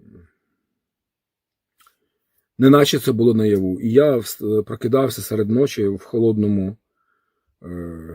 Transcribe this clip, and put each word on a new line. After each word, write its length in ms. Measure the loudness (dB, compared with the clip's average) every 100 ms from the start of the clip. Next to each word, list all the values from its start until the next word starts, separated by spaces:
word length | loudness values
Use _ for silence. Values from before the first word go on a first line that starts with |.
| -20 -20 _ _ _ _ _ _ _ _ _ _ _ _ _ _ _ _ _ _ _ _ _ _ _ 2
неначе 420 | 4 6 4 0
це 120 | -2
було 220 | 0 2
наяву. 460 | 2 2 2 0 -4
І 120 | 2
я 260 | 4 4 0
вс-, 460 | -4 -8 -4 -2
прокидався 580 | -4 -6 -2 0 0 -4
серед 280 | -6 -4 0
ночі 380 | 0 0 -2 -4
в 160 | -4
холодному, 760 | -6 0 0 2 0 0 -4 -8 _ _ _ _ _ _ _ _
е, 40 | -16 -12 -12 -14 -16